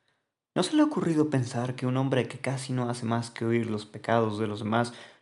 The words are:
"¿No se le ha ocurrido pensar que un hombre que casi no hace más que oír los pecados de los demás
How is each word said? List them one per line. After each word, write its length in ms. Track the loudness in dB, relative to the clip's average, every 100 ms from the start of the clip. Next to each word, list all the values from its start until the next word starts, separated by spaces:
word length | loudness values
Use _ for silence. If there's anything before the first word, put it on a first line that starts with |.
| _ _ _ _ _
"¿No 100 | -2
se 120 | 2 4
le 60 |
ha 40 | 4
ocurrido 440 | 2 0 2 4
pensar 460 | 2 0 -4 -4 -4
que 100 | -2
un 100 | 0
hombre 320 | 2 2 0
que 120 | -4
casi 340 | -4 -4 -4
no 160 | -2 -2
hace 160 | -4 -2
más 260 | -2 -2
que 140 | -4 0
oír 260 | 0 0
los 140 | -6 -8
pecados 520 | -8 2 2 2 0
de 100 | -4
los 120 | -4
demás 340 | 0 0 0 -4 -20 -14